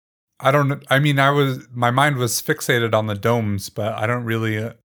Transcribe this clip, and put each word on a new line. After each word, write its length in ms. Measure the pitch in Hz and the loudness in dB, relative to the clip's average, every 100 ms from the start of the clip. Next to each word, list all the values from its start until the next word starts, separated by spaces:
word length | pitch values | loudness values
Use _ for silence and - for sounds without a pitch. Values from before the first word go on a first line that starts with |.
| _ _ _ _ | _ _ _ _
I 120 | 135 | 2
don't, 320 | 143 139 135 - | 2 2 -2 0
I 100 | 135 | 2
mean, 200 | 147 139 | 2 4
I 120 | 139 | 2
was, 360 | 143 139 127 - | 4 0 -2 -8
my 180 | 120 120 | -2 0
mind 260 | 123 147 135 | 2 2 2
was 240 | 120 - | -2 -4
fixated 520 | - 151 - 123 117 | -4 -4 0 0 2
on 140 | 110 107 | 0 0
the 80 | 101 | -2
domes, 540 | 113 120 107 98 - | 0 0 0 -4 -6
but 240 | - 104 110 | -6 -6 -4
I 100 | 110 | -4
don't 180 | 123 | -4
really, 340 | 117 113 110 107 | -2 -4 -2 -4
uh, 160 | 113 - | -6 -10